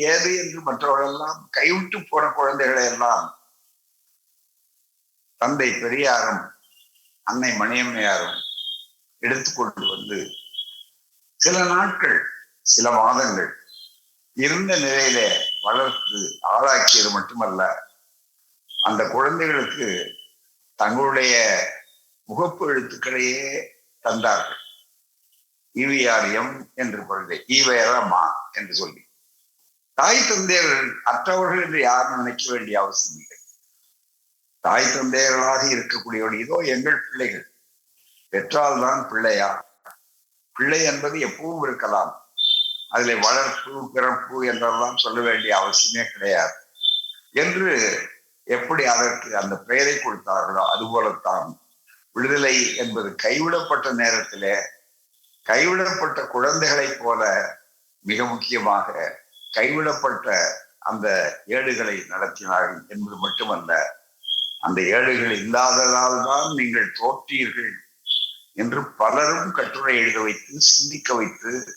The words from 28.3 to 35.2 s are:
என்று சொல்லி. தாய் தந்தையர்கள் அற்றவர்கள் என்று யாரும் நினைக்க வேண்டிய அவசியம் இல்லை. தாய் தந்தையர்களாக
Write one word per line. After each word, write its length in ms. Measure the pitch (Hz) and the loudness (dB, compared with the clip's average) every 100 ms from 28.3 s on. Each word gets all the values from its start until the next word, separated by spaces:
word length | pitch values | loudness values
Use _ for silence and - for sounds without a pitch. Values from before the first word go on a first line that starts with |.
| - - | 0 -6
என்று 200 | - 98 90 | -10 -6 -6
சொல்லி. 280 | 85 65 _ _ _ _ _ _ _ _ _ - | -6 -10 _ _ _ _ _ _ _ _ _ 2
தாய் 220 | 170 254 | 4 4
தந்தையர்கள் 680 | 233 202 185 180 160 135 127 - | 2 0 2 4 4 2 0 -2
அற்றவர்கள் 600 | 120 - 185 185 180 180 | 0 0 2 0 2 0
என்று 160 | 165 156 | -2 0
யாரும் 380 | 127 123 - 156 | 4 4 2 -2
நினைக்க 240 | 123 113 127 | -4 -4 -4
வேண்டிய 280 | 120 104 101 | -4 -2 -2
அவசியம் 440 | 98 - - 78 | 0 -2 -4 -6
இல்லை. 180 | - - _ _ _ _ _ _ _ _ _ _ _ _ | -20 -20 _ _ _ _ _ _ _ _ _ _ _ _
தாய் 280 | - 113 127 | 2 2 2
தந்தையர்களாக 720 | 135 131 131 | 0 0 2